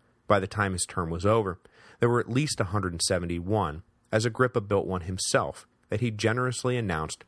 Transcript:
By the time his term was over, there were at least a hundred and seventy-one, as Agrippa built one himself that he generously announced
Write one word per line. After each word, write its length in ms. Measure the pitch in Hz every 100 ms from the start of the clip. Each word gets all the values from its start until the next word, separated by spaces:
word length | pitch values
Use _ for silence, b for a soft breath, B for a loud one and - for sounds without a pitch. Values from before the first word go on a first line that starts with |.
| b b -
By 120 | 101
the 80 | 95
time 260 | 107 98
his 120 | 90 -
term 240 | - 85
was 160 | 82 101
over, 340 | 113 95 - B B B B
there 100 | 120
were 120 | 120
at 80 | -
least 320 | 123 151 -
a 40 | 92
hundred 280 | 104 92
and 80 | 85
seventy-one, 840 | - 90 87 87 87 107 85 78 - _ _
as 140 | 110 117
Agrippa 360 | 113 127 120
built 260 | 101 98 87
one 140 | 92
himself 640 | 87 92 - 131 76 - - _ _
that 100 | 107
he 100 | 120
generously 680 | 104 107 120 127 123 127 123
announced 480 | 104 80 76 -